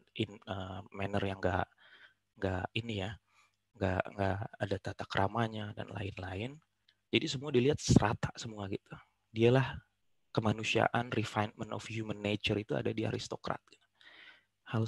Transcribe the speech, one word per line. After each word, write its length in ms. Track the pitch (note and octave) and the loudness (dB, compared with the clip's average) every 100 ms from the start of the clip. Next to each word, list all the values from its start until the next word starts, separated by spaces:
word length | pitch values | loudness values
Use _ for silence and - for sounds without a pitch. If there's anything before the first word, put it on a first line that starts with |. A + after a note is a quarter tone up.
| _ - | _ -6
in-, 240 | G2+ G#2 | -6 -6
eh, 380 | - G2 F#2 F#2+ F#2+ | -10 -8 -8 -10 -12
manner 320 | G2 G2 G2+ | -8 -2 -2
yang 160 | G2 F#2+ | -2 -2
nggak, 280 | F#2+ F#2 F2+ _ - - - _ _ - | 0 0 -2 _ -20 -20 -20 _ _ -4
nggak 280 | F#2+ F#2 - A#2 | -2 -2 -4 -6
ini 180 | A#2 G#2 F#2+ | -4 -4 -4
ya, 40 | A2 _ _ _ _ _ | -8 _ _ _ _ _
nggak, 280 | - F#2+ F#2 - | -2 0 0 -2
nggak 240 | G2+ G2 G2 A2+ - | -2 -2 -2 -6 -6
ada 180 | G2 G2 | -4 -4
tata 260 | G2 - F#2+ | -6 -10 -6
keramanya 680 | - G2 A2+ A2+ A2 G#2 | -2 0 0 -4 -4 -10
dan 160 | G#2+ - | -10 -10
lain-lain. 680 | - G2 - F#2 F#2+ B2 D3+ _ _ _ _ - | -8 -8 -8 -8 -6 -8 -10 _ _ _ _ 0
Jadi 160 | - - | 2 2
semua 200 | C3 D3 | 2 4
dilihat 240 | B2+ C3 - | 6 4 2
serata 520 | - - G#2 - - | 8 8 8 0 -4
semua 320 | - A#2 G#2+ G2 | -6 -10 -8 -6
gitu. 240 | G2+ - - - _ _ | -6 -10 -18 -20 _ _
Dialah 480 | A2 A#2 C3 B2+ - _ _ _ _ _ | 6 8 8 4 -6 _ _ _ _ _
kemanusiaan, 800 | - A2 G#2+ A2 A2+ A2+ A#2 A#2+ | 0 2 0 0 4 4 2 -2
refinement 560 | A#2 G#2+ G#2+ G#2 - A2 | -2 -2 -2 -2 -4 -8
of 160 | A2 - | -8 -8
human 320 | A2 G#2+ G#2 | -8 -6 -4
nature 400 | G#2 G#2 - G#2 | -2 -2 0 -2
itu 160 | G#2+ | -2
ada 160 | C#3 A2 | -2 -2
di 160 | A2 A2 | -2 -4
aristokrat, 560 | A2 - - - - _ | -4 -6 -8 -6 -6 _
gitu. 160 | - _ _ - - - - _ _ - | -20 _ _ -20 -20 -20 -20 _ _ -4
Hal 160 | A2+ | -2